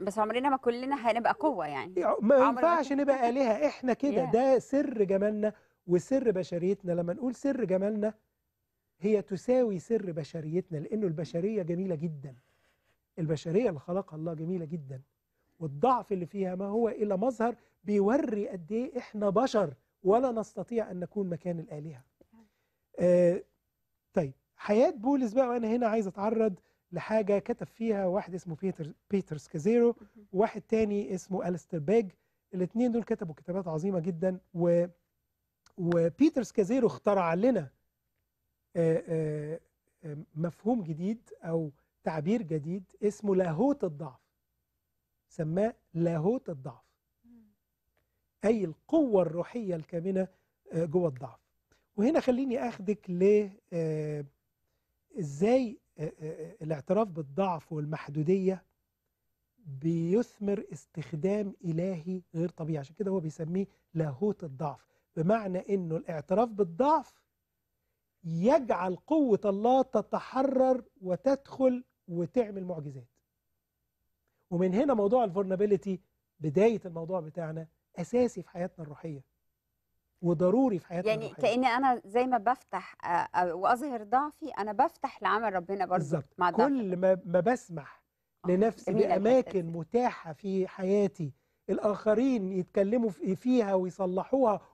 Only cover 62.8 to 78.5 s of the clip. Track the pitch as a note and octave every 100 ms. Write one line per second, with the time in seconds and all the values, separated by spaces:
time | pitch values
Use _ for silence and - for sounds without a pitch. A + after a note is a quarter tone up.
62.8 | C#3 - G3+ F#3+ D#3+ - D#3 F#3 G3 _
63.8 | _ D#3+ D#3 B2 G#3 G3 E3 C3+ D#3 B2+
64.8 | _ _ _ - D#3+ A3+ G3+ F3+ - G3
65.8 | F3 D#3+ - D#3+ - F#3+ A#3+ G3+ F#3+ E3
66.8 | C#4 D#4 - _ _ _ _ _ _ _
67.8 | _ _ _ _ E3 E3 G3+ D#4 A#3+ F3+
68.8 | F#3 F3+ - D#4 C4+ G3+ G#3 G3 A3+ C4
69.8 | B3+ G#3+ G3+ F#3+ - B3+ C4+ B3+ C4 B3+
70.8 | - _ F#3 F3 C4+ C4+ - - C4 B3
71.8 | - _ - E3+ E3+ B3+ G#3+ G3 F3+ E3
72.8 | D3 C3+ A#2 _ _ _ _ _ _ _
73.8 | _ _ _ _ _ _ - F3 F#3 F#3
74.8 | C#4+ A#3 G3+ B3+ A3 F3 F#3+ F#3 G#3 G3+
75.8 | G3 F3+ _ _ _ - D#3 C#3+ A3 G#3
76.8 | F#3 E3 E3 F#3 D#3 F3 D#3+ D#3+ D#3+ _
77.8 | _ - E3+ B3 A#3+ - -